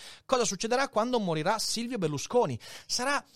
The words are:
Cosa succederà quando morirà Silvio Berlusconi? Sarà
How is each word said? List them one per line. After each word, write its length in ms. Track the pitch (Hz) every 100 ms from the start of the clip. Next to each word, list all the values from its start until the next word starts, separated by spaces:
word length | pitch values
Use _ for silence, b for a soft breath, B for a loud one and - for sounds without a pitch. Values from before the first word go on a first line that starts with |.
| B B -
Cosa 180 | 254
succederà 440 | 220 196 220 247 277
quando 320 | 208 240 247
morirà 400 | 190 156 156 214
Silvio 380 | - 220 233 247
Berlusconi? 600 | 160 147 - 240 202 117 B B B
Sarà 380 | - 254 277 -